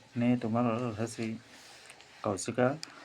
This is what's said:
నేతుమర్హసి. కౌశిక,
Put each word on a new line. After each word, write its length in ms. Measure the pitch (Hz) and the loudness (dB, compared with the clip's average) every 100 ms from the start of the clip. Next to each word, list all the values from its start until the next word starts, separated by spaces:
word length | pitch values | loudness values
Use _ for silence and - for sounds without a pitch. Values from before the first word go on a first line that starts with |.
| - 120 | -8 0
నేతుమర్హసి. 1200 | 120 123 117 117 120 113 123 104 113 117 113 113 - - - - - - - - | 2 2 2 2 2 0 -2 -4 -4 -4 -6 -6 -12 -20 -20 -20 -20 -20 -20 -6
కౌశిక, 360 | - 98 - 113 123 156 - - | -2 -2 -2 2 2 2 -8 -18